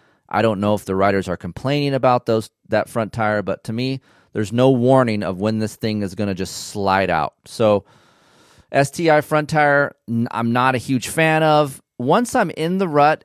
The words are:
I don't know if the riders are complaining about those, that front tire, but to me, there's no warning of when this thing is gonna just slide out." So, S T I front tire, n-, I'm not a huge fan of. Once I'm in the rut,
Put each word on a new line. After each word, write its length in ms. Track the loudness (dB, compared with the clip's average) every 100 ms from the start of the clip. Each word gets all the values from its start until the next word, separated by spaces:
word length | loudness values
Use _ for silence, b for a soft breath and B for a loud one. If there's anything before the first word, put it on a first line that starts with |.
| b b -6
I 140 | 0
don't 180 | 0 0
know 140 | 0
if 100 | -2
the 100 | -2
riders 340 | 0 2 2 -2
are 100 | -6
complaining 560 | -8 -8 -4 -2 -2
about 320 | 0 2 2 0
those, 240 | -2 -2 _ -4
that 220 | -2 -2
front 240 | -4 -6
tire, 260 | -2 -2 -2
but 220 | -4 -6
to 80 | -6
me, 300 | -6 -6 -8 b b b
there's 180 | -8 -4
no 180 | 2 4
warning 520 | 4 4 4 2 -2
of 180 | -4 -4
when 200 | -2 -2
this 160 | -4 -4
thing 260 | -4 -4
is 120 | -4
gonna 200 | -4 -6
just 340 | -4 -6 -10 -10
slide 400 | -4 0 2 2
out." 260 | 0 -2 -8 -12
So, 400 | 0 2 2 b b b b b b b b b
S 200 | -2 0
T 200 | 0 2
I 120 | 2
front 260 | 2 -2 0
tire, 480 | 2 2 2 0 -6 -6
n-, 220 | -4 -2
I'm 220 | -2 -2
not 220 | 2 2
a 40 | 0
huge 300 | -2 -4 -2
fan 340 | 0 2 4
of. 400 | 4 4 2 -4 _ -6
Once 360 | 0 0 2
I'm 160 | 0 -2
in 260 | -2 -4 -2
the 100 | 0
rut, 380 | 4 4 2